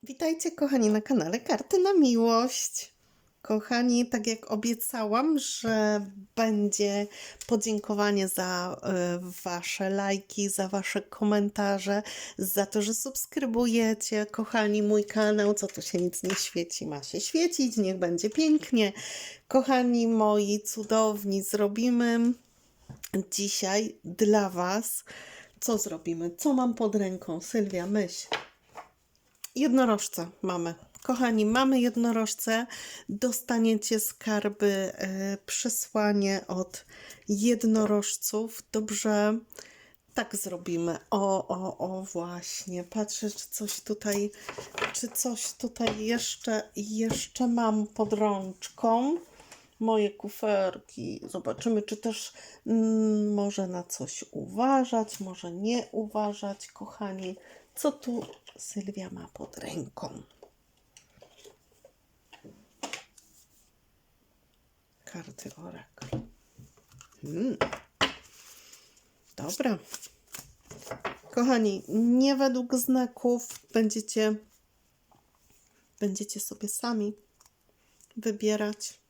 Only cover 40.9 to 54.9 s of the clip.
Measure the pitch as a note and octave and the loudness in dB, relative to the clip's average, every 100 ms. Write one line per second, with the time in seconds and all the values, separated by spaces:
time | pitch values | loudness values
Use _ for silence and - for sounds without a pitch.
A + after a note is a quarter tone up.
40.9 | D#3+ - G#3 G3 F#3+ - F#3 F#3+ - F#3 | -2 -2 0 2 2 0 -4 -4 -4 -6
41.9 | F#3+ F#3+ F3 E3+ F3 F3 - - F3+ F3+ | -4 -6 -6 -6 -8 -8 -10 -8 -8 -6
42.9 | A3 G#3 - G#3+ G3+ - - G#3 - - | -4 -4 -4 -6 -6 -10 -8 -6 -8 -6
43.9 | G#3 G#3+ G3+ G#3 - - - - - - | -6 -2 -2 -2 -6 -14 -14 -12 -8 -6
44.9 | - A#3 - B3+ A3+ - - A#3+ - A3 | -6 -6 -4 -4 -4 -8 -8 -10 -2 -2
45.9 | G#3+ G#3+ A#3+ - - - G#3+ - - G#3 | -2 -2 -2 -2 -6 -2 -4 -4 -10 -6
46.9 | G#3+ A3+ A#3+ - - B3 A#3 A3+ G#3+ G#3 | -2 -2 -2 -6 -2 0 2 2 2 -2
47.9 | - G#3+ G#3 G#3+ G3+ F#3+ F#3 - - A#3 | -2 -2 2 2 0 -4 -10 -14 -2 2
48.9 | A3+ C4 E4+ - - - - _ _ A3 | 4 2 0 -4 -20 -20 -20 _ _ 0
49.9 | A3 G#3 G3+ G3+ - G#3+ G3+ F#3+ - - | 2 2 -2 -12 -6 0 2 2 -2 -14
50.9 | - C3 - - F#3+ - A2 A#3 G#3+ G#3 | -12 -10 -10 -8 -8 -6 -4 0 0 0
51.9 | G#3+ A#3 G#3+ - - - - - A3+ A3 | -4 -4 -6 -10 -14 -20 -14 0 2 4
52.9 | A3 A3 G#3+ G#3 G#3 G3+ G3+ F#3 F3+ F3 | 4 4 2 2 2 0 -2 -4 -4 -8
53.9 | - - - - - - F#3+ B3+ C4+ B3+ | -8 -8 -10 -12 -12 -8 0 4 4 4